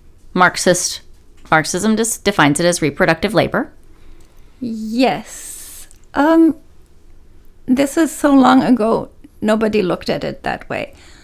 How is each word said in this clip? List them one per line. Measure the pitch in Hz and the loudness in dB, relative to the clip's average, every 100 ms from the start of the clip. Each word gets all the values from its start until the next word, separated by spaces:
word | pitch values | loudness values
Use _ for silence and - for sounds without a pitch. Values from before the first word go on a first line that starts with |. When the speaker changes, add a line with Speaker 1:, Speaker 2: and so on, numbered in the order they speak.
| - - - | -20 -20 -6
Speaker 1:
Marxist, | 185 180 - 190 180 - - - - - - - | 0 2 2 0 0 -2 -8 -16 -20 -20 -12 -2
Marxism | 160 - 180 214 214 | 0 0 -2 0 0
dis-, | 220 - | -2 -4
defines | 202 202 139 147 | -2 2 2 2
it | 175 | 0
as | 175 | 0
reproductive | - - 180 165 202 | -2 0 0 0 0
labor. | 165 139 196 302 - - - - - - - - - | 0 0 -2 -6 -12 -20 -20 -20 -20 -20 -20 -20 -12
Speaker 2:
Yes. | 240 220 220 226 247 156 - - - - - - - - - | -10 -8 -6 0 0 -2 -8 -16 -16 -16 -18 -20 -20 -20 -8
Um, | - 294 330 320 - - - - - - - - - - - - | 0 2 4 4 0 -10 -20 -20 -20 -20 -20 -20 -20 -20 -10 -2
this | 254 277 330 | 0 0 0
is | 294 - | -2 0
so | 294 | 4
long | 277 254 262 | 6 6 4
ago, | 247 254 226 - - - - - | 4 2 2 -2 -4 -16 -20 -6
nobody | 208 220 220 214 | -2 0 0 0
looked | 180 160 - | -2 -4 -4
at | 151 | -6
it | 151 - | -6 -8
that | - - - | -8 -8 -8
way. | 107 - - - - | -8 -8 -14 -20 -20